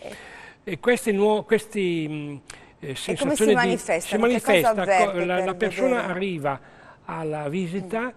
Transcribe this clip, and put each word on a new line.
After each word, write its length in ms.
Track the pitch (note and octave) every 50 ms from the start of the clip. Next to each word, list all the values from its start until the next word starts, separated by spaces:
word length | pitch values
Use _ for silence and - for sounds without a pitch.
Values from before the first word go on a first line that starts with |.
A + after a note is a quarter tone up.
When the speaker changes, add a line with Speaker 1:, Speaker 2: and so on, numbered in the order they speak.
Speaker 1:
Eh. 340 | - - - - - - - - - - - _ _
Speaker 2:
E 160 | - F#3 -
queste 340 | - - B3 A3+ - A#3 G#3
nuo-, 300 | G3 G3+ G#3+ G#3+ G#3 -
questi, 640 | - A3+ G#3 - - - G#3 G3 F3+ E3+ E3 D#3 D3+
mh, 320 | D3+ D3+ D3 D3 C#3+ C3+ - - - - - - - _ -
eh, 40 | C#3+
Speaker 1:
E 40 | C3
come 20 |
Speaker 2:
sensazioni 400 | - - - F#3 - C#4+ C4+ D4+
Speaker 1:
si 100 | - G#3+
Speaker 2:
di 80 | A3 G#3+
Speaker 1:
manifestano? 460 | B3 A#3+ F#3+ - - - - F#3+ E3
Speaker 2:
si 60 | - -
Speaker 1:
Che 80 | - G#3+
cosa 100 | A3+ A#3
Speaker 2:
manifesta, 420 | B3 A3+ - - G#3 G3 A3+ A#3 A3 G#3
Speaker 1:
avverte 300 | F3+ F#3 G3 F#3 F3 F#3 F#3+ F3
Speaker 2:
co-, 60 | F3
la, 100 | F3 F3+
Speaker 1:
per 100 | F3+ F#3
Speaker 2:
la 100 | F#3 F#3
persona 400 | F3+ A3 G3+ F3 F#3 B3+ C4 B3
Speaker 1:
vedere? 160 | A#3+ G#3 F#3+
Speaker 2:
arriva 480 | F3 F3 G3 G3 F3+ D#3 C#3 C#3+ C3+ C3 - - - - - - - - _ -
alla 380 | E3+ E3 D#3+ D#3 D3+ D3+ D3 C#3+
visita 540 | D3 F#3+ F#3+ E3 E3+ G3 F#3 F3+ G#3 A3
Speaker 1:
Mm. 80 | A#3 B3+ A3